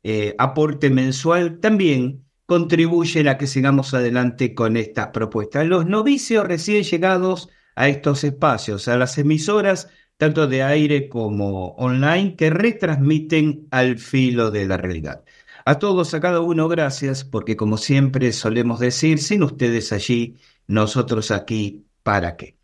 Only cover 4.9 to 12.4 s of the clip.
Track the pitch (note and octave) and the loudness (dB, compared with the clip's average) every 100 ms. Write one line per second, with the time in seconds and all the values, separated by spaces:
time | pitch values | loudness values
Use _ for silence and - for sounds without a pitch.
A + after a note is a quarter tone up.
4.9 | - G#2 A2+ A2 A2 G#2 C#3 D#3+ F3+ E3 | -6 -6 -4 -4 -4 -4 -2 0 0 2
5.9 | G#3 A3 C#4 - A3 F#3+ E3+ E3+ G#3 F#3 | 0 2 0 0 0 0 -4 0 0 0
6.9 | E3 F#3 F#3 F#3 F3+ - _ _ - C3+ | 0 2 2 0 -4 -8 _ _ 0 0
7.9 | C#3+ D3 C#3 D3 C#3 D#3 A2+ - G2+ - | 2 0 0 -2 0 0 0 -4 -6 -2
8.9 | A#2+ B2+ D3+ D3 D#3 D#3+ G#3 G3 F3+ - | 0 0 0 0 0 2 2 2 0 -6
9.9 | _ _ _ D3+ D#3 D3 C3 C3+ D3+ D3+ | _ _ _ 0 2 0 2 2 2 4
10.9 | D3 C3+ A#2+ A2 G#2 G2+ F#2+ F2+ - B2+ | 2 -2 -4 -4 -2 -2 -4 -8 -4 -2
11.9 | B2+ C#3+ F3 G3 F3 | 2 2 2 -2 0